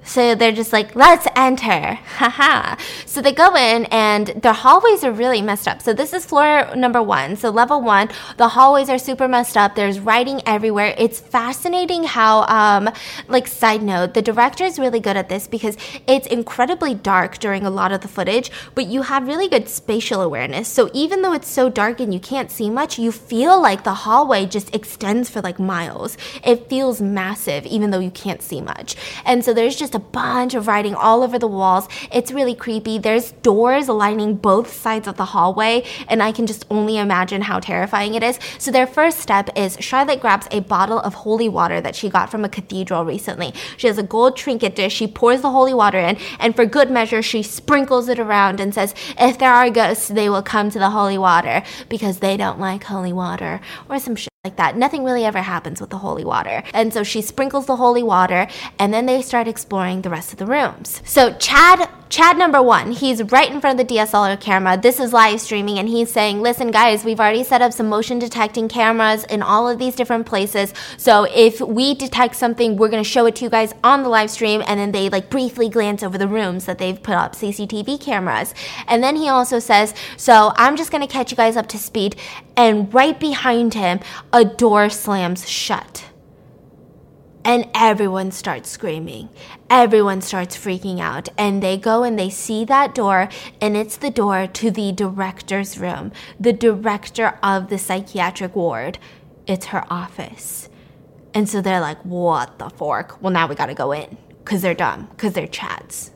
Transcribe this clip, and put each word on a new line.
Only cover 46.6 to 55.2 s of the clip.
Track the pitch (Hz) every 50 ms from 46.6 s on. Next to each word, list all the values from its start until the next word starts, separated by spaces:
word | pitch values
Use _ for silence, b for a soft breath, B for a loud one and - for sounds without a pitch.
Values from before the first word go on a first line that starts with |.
| 233
good | 220 - 294 277 247
measure, | 262 240 226 220 240 226 226
she | 226 - 226 214
sprinkles | - - - - - 285 285 277 269 269 247 233 240
it | 254 240
around | 233 214 214 208 196 196 185 196
and | 196 202 202
says, | 220 202 208 - B B B 269 -
"If | 240 254 254 254
there | 269 262 247
are | 240 254 247
ghosts, | 220 233 220 170 208 226 - -
they | 208 220 214 208
will | 202 196 202 - -
come | 214 - 208
to | 202 226
the | 196 190
holy | 208 214 202 196 196 190
water | 190 185 175 170 170 143 113 165 196 B B B B B
because | - 220 220 202 185 185
they | - 196 196
don't | 202 202 196 - -
like | 190 190 190 196 -
holy | - 202 196 185 180 175
water," | 185 180 175 175 180 180 165 160 190 B B B B B B
or | 277 277
some | 262 254 233
shit | 202 - - _ _ _
like | 190 190
that. | - 160 160 -
Nothing | 214 247 285 294 302 262
really | 254 254 247